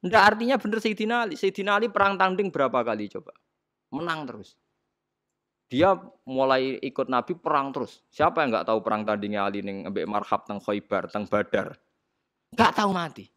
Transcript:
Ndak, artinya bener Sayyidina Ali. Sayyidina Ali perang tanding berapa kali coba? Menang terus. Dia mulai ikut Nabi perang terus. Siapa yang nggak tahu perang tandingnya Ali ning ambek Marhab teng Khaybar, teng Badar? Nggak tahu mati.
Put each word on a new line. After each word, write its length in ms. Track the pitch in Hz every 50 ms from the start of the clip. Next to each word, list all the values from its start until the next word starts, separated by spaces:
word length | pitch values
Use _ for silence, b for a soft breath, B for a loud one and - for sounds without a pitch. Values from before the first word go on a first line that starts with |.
Ndak, 220 | - 180 180 220 196 208 214
artinya 240 | 214 233 240 269
bener 240 | 254 - 208 214 220
Sayyidina 480 | 208 226 208 - 214 214 233 240 233 214
Ali. 80 | 156
Sayyidina 400 | - - 196 190 - 190 202 202
Ali 160 | 202 220 240 196
perang 240 | 202 196 196 196
tanding 320 | 185 190 185 185 185 202 196
berapa 320 | - 147 139 131 120 127
kali 320 | 117 117 110 107 104 101 -
coba? 240 | - - - - _ _ _ _ _ _ _ _ _ _ _ -
Menang 320 | 139 170 170 165 156 151
terus. 320 | 123 113 104 98 - _ _ _ _ _ _ _ _ _ _ _ _ _ _ _ _ _ _ _ _ _ _ _ _
Dia 240 | - 127 165 196 190 180 185 - - _ _
mulai 560 | - 131 131 135 135 131 131 131 135 131 -
ikut 260 | - 139 - - 135
Nabi 300 | 113 127 123 117 - 180
perang 340 | 170 _ 151 156 143 139 139
terus. 300 | 131 - 123 - - _ _ _
Siapa 340 | _ - 151 170 - 165 151
yang 80 | 131
nggak 160 | 113 101 82
tahu 140 | - 110 110
perang 240 | 95 113 107 107 107
tandingnya 400 | 104 107 101 101 104 104 104 98
Ali 160 | 101 101 101
ning 260 | 98 101 98 98 80
ambek 220 | 85 98 101 80 -
Marhab 340 | 104 104 101 - - 98 - -
teng 100 | 107 101
Khaybar, 540 | - - 104 104 - _ 104 95 90 90 -
teng 160 | 107 104 92
Badar? 480 | - 104 101 - - 104 95 - - _ _ _ _ _ _ _ _ _ _ _ _ _ _ _
Nggak 220 | - - 233 - -
tahu 160 | - 214 202
mati. 380 | 196 185 170 156 - - 95 _ _